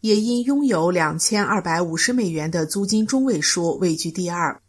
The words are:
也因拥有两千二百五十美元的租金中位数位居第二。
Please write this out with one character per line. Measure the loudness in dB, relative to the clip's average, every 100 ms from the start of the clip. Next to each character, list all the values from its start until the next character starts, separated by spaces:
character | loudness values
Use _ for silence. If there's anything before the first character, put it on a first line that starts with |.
也 | 2 2
因 | 2 0
拥 | 0 0 2
有 | 2 2
两 | 2 0 0
千 | 0 0
二 | 0 0
百 | 0 0
五 | 0 -2
十 | 0
美 | 0 0
元 | -2 -2
的 | -2 -2
租 | -2 0
金 | 0 2
中 | 2
位 | 2 0
数 | 0 0 0 0
位 | 0 0
居 | -4
第 | -4 -4
二。 | -2 -2 -4